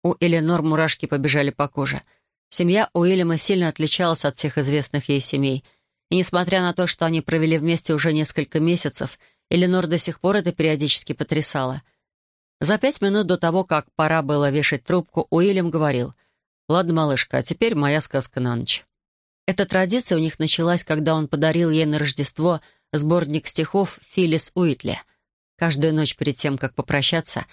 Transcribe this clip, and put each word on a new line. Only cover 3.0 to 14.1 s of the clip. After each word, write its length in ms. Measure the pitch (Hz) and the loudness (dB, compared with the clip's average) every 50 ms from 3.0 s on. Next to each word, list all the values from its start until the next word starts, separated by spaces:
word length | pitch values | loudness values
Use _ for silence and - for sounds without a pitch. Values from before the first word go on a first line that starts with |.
| 170 185 190 185 175 165 165 | 2 2 2 2 2 0 0
сильно 300 | 156 - - 196 185 175 160 | 0 0 2 2 2 0 0
отличалась 560 | - - 156 147 - - 180 170 160 - - | -2 -2 -2 -2 0 0 0 0 0 0 -2
от 100 | 143 - | -2 -2
всех 240 | - - 147 - 151 | -4 -6 -4 -2 -2
известных 500 | 135 135 147 147 139 - - 143 - - | -2 0 0 -2 -2 -2 -4 -4 -2 -2
ей 100 | 143 139 | -2 0
семей. 440 | 131 - - 139 139 139 135 139 - _ _ _ _ _ _ _ _ - | 0 -2 0 0 0 -2 -2 -4 -8 _ _ _ _ _ _ _ _ -2
И 60 | 170 | 0
несмотря 440 | 185 180 - - 175 180 175 190 185 | 0 2 2 0 0 0 0 0 0
на 120 | 180 175 170 | 0 0 0
то, 120 | - 180 | 0 -2
что 220 | 170 - - 170 | -2 -2 0 0
они 140 | 165 165 156 | 0 0 -2
провели 360 | - - 165 160 160 160 160 | -2 -2 0 2 2 2 2
вместе 380 | 156 151 170 170 160 - - 160 | 2 2 0 0 0 0 0 0
уже 180 | 147 143 165 151 | 0 0 0 0
несколько 460 | 156 156 - - - 143 - - 156 | 0 0 0 -2 -2 -4 -2 0 0
месяцев, 580 | 156 170 175 170 - 143 - - 135 - - - _ _ _ _ _ - | 2 2 2 0 0 -2 -2 -4 -6 -6 -10 -14 _ _ _ _ _ -2
Эленор 380 | 170 175 180 180 185 185 175 | 0 2 2 4 2 2 0
до 100 | 151 170 | 0 0
сих 220 | 165 - 175 156 - | 0 0 0 -2 -2
пор 160 | - 185 208 | 0 0 0
это 160 | 208 165 175 | 0 0 -2
периодически 600 | 170 - 156 160 156 135 151 143 - - - - 139 | -2 0 0 0 0 0 0 0 0 0 -2 -4 -6
потрясало. 680 | - 139 - - 151 143 - - 143 131 127 135 143 - _ _ _ _ _ _ _ _ _ _ _ _ _ _ - | -6 -4 -4 -2 0 0 0 0 -2 -4 -4 -6 -8 -12 _ _ _ _ _ _ _ _ _ _ _ _ _ _ -4
За 160 | 147 156 214 | -2 0 0
пять 240 | 208 - 277 - - | 0 0 0 0 0
минут 240 | 202 196 196 214 202 | 0 0 0 0 0
до 120 | 175 185 | 0 0
того, 260 | - - 165 165 190 185 | 0 0 0 0 0 0
как 240 | - 160 151 - _ _ | 0 -2 -4 -4 _ _
пора 260 | - 156 156 | -2 0 0